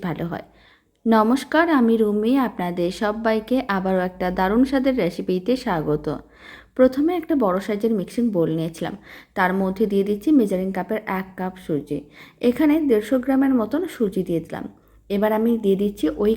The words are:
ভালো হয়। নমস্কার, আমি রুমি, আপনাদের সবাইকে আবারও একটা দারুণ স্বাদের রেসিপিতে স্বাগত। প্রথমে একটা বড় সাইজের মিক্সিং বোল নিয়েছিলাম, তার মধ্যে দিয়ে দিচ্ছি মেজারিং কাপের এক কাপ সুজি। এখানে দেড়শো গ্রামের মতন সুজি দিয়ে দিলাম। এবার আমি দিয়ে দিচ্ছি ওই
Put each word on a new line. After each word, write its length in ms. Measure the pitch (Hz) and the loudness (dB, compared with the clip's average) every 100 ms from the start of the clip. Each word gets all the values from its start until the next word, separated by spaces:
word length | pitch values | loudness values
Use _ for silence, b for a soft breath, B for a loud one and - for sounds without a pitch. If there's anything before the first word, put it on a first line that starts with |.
ভালো 220 | 180 151 165 | -6 -6 -6
হয়। 200 | 175 - b b b b _ 233 | -8 -12 b b b b _ 2
নমস্কার, 600 | 220 220 254 - 302 339 | 4 4 2 2 2 4
আমি 240 | 294 233 226 | 4 4 4
রুমি, 360 | 208 208 220 269 | 2 2 2 2
আপনাদের 500 | 233 - 180 175 175 | 0 -2 -4 -2 -2
সবাইকে 640 | 185 208 214 226 220 220 254 262 | -2 -4 -2 -2 -2 0 -2 0
আবারও 320 | 190 190 185 | -2 0 0
একটা 260 | 180 - 180 | -2 -2 -4
দারুণ 320 | 180 190 220 | 0 2 4
স্বাদের 300 | 262 269 269 254 | 2 2 0 0
রেসিপিতে 560 | 175 - 190 185 180 254 | -2 -2 -4 -2 -2 -2
স্বাগত। 500 | 220 170 151 151 151 139 - B B B B | -2 -2 0 -2 -4 -8 -10 B B B B
প্রথমে 380 | - 254 262 311 | 2 4 4 0
একটা 200 | 359 320 302 | -2 -2 0
বড় 220 | 202 185 | 2 0
সাইজের 320 | 196 208 226 | -2 -2 0
মিক্সিং 300 | 214 175 - 240 | -2 -2 -2 -2
বোল 200 | 190 160 160 | 0 0 0
নিয়েছিলাম, 380 | 165 165 175 - B B B | -4 -6 -8 -8 B B B
তার 180 | - 185 | -2 0
মধ্যে 300 | 190 190 190 214 | 2 -2 0 0
দিয়ে 180 | 196 | 0
দিচ্ছি 240 | 196 208 - | 0 -2 2
মেজারিং 380 | 294 208 185 190 | 2 4 0 -2
কাপের 280 | 190 185 214 - 190 | -4 -4 -6 -4 -6
এক 80 | 190 - | -6 -8
কাপ 180 | 185 185 | -10 -8
সুজি। 400 | - 151 147 143 - B B B | -6 -6 -4 -8 -10 B B B
এখানে 340 | 240 240 302 311 294 | 0 2 2 2 2
দেড়শো 280 | 214 214 262 | 2 2 -2
গ্রামের 340 | 254 262 269 | 2 2 2
মতন 280 | 254 214 302 359 | 2 0 -2 -4
সুজি 340 | - 208 190 | -2 -2 -2
দিয়ে 200 | 180 165 | -2 -4
দিলাম। 200 | 160 - - - b b _ | -4 -10 -12 -16 b b _
এবার 200 | 202 214 | -2 0
আমি 180 | 220 226 226 | 2 2 2
দিয়ে 200 | 202 190 | 2 2
দিচ্ছি 240 | 208 202 302 - | 0 -2 -4 0
ওই 100 | 208 | 0